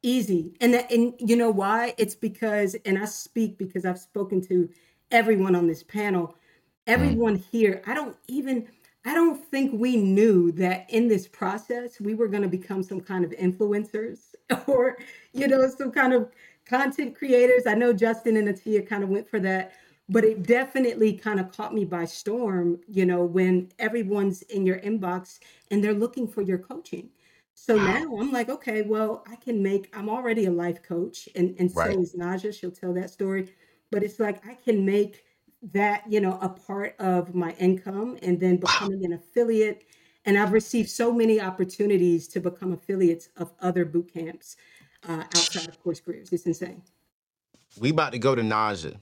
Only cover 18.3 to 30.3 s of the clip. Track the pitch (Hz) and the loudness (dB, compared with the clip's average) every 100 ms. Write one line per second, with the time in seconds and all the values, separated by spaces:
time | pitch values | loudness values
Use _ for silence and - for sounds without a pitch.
18.3 | 220 208 196 - 214 196 202 196 196 - | 2 0 -4 -2 -2 0 -4 -2 -2 -2
19.3 | 214 190 190 185 - _ _ - 202 220 | -4 0 -2 -4 -14 _ _ -2 2 2
20.3 | 214 180 240 262 269 247 226 220 208 214 | 2 2 2 2 0 -2 2 0 0 -4
21.3 | 202 185 - 214 220 180 170 170 - - | -4 -4 -8 -6 -4 -4 -4 -6 -8 -6
22.3 | 233 226 185 175 175 - 196 180 175 175 | -4 -2 0 0 -2 -4 0 2 2 0
23.3 | 175 185 185 180 - 214 233 190 202 196 | 2 2 2 0 -6 -4 -2 -2 0 0
24.3 | 185 - 202 185 185 202 220 185 185 185 | -2 -6 -2 0 0 -4 -4 -4 -6 -10
25.3 | - - _ _ 208 208 208 233 262 220 | -20 -20 _ _ 0 0 0 -2 -4 -6
26.3 | 220 190 185 - 285 - 175 - _ _ | -4 -2 -4 -6 -16 -14 -14 -14 _ _
27.3 | _ _ _ - 220 190 214 320 220 262 | _ _ _ 2 2 4 0 -4 -4 -2
28.3 | 254 233 294 - 214 208 214 214 220 - | -2 -4 -6 -4 -4 -2 0 -2 -4 -12
29.3 | 233 - 226 196 196 196 208 208 226 247 | -16 -4 -2 0 0 -4 -10 -6 -4 -2